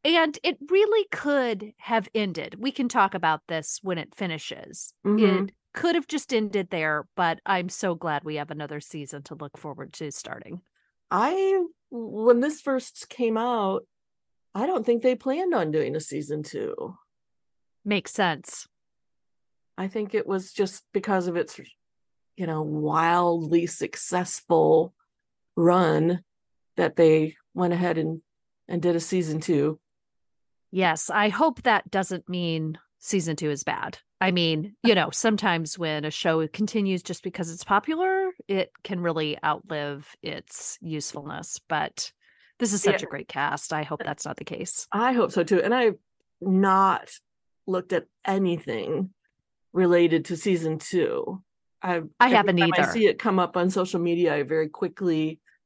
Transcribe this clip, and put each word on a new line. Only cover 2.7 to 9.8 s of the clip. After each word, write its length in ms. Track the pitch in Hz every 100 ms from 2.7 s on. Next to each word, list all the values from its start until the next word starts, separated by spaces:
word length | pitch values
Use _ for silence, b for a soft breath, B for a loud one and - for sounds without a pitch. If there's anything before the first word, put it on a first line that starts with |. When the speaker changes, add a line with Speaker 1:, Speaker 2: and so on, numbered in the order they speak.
Speaker 1:
can 160 | - 247
talk 240 | 254 196
about 300 | 185 165 156 -
this 340 | 165 - -
when 160 | 190 170
it 160 | -
finishes. 800 | - 190 160 - - - - - _ 202
Speaker 2:
Mm-hmm. 380 | 214 208 190 196
Speaker 1:
It 60 | _ _
could 200 | - 349
have 140 | 339 -
just 240 | 302 -
ended 360 | 240 214 202 180
there, 360 | 175 156 151 -
but 240 | - 170 165 -
I'm 220 | 185 180
so 260 | - 190
glad 300 | 165 170 147
we 120 | 156 151
have 140 | 147
another 300 | 151 147 147
season 420 | - 156 139 143
to 120 | 143 147
look 200 | 147 -
forward 360 | 156 139